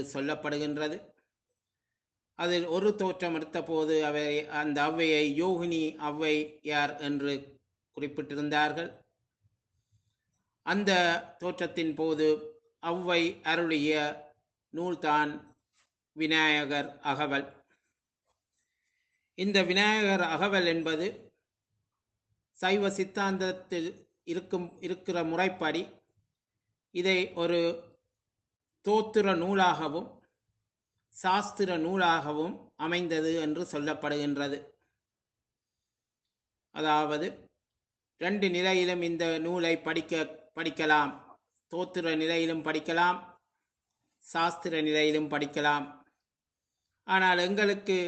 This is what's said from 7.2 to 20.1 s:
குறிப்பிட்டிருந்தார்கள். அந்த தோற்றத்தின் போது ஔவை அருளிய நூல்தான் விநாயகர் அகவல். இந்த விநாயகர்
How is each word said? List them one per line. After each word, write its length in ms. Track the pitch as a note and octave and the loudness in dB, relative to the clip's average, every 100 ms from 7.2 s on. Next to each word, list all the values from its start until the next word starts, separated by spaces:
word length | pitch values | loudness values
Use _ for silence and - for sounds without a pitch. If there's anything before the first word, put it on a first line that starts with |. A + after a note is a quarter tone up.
| C#3+ C#3 C#3 - _ _ _ - | -2 -4 -8 -20 _ _ _ -8
குறிப்பிட்டிருந்தார்கள். 920 | C#3+ D3 C#3+ C#3+ D3 D3 D3+ C#3+ E3+ - _ _ _ _ _ _ _ _ _ _ _ _ _ _ _ _ - | -8 -6 -8 -4 0 2 2 0 -8 -12 _ _ _ _ _ _ _ _ _ _ _ _ _ _ _ _ -2
அந்த 240 | F#3+ G3+ F#3 F3 E3+ - - | 2 4 4 4 2 -4 -8
தோற்றத்தின் 560 | F3 F3+ E3+ E3+ D#3+ | -6 -4 -4 -2 -4
போது 320 | D3+ D#3+ D3+ D#3 D3+ - - _ _ | 0 0 2 4 2 -2 -18 _ _
ஔவை 380 | E3 F3 F3+ E3+ E3+ - | -6 -4 0 2 2 -2
அருளிய 500 | D#3+ E3+ E3+ D#3 D3 D3+ D3 - - _ _ _ _ | -2 0 2 2 2 2 0 -4 -14 _ _ _ _
நூல்தான் 560 | D#3 F3+ D#3+ D#3 D3+ D3 D3+ - _ _ _ _ _ _ D3+ | -6 -6 -2 0 2 0 -4 -16 _ _ _ _ _ _ -4
விநாயகர் 720 | D#3 D#3+ D#3 D3+ C#3+ D3 C#3 - | 0 2 4 2 0 -4 -4 -6
அகவல். 440 | D3 C3+ D3 C#3 C#3 - _ _ _ _ _ _ _ _ _ _ _ _ _ _ _ _ _ - | -4 -2 0 -2 -4 -14 _ _ _ _ _ _ _ _ _ _ _ _ _ _ _ _ _ -4
இந்த 200 | G3 G3 | 0 2
விநாயகர் 600 | F3+ F#3 G#3 G#3+ G3+ | 4 4 4 4 2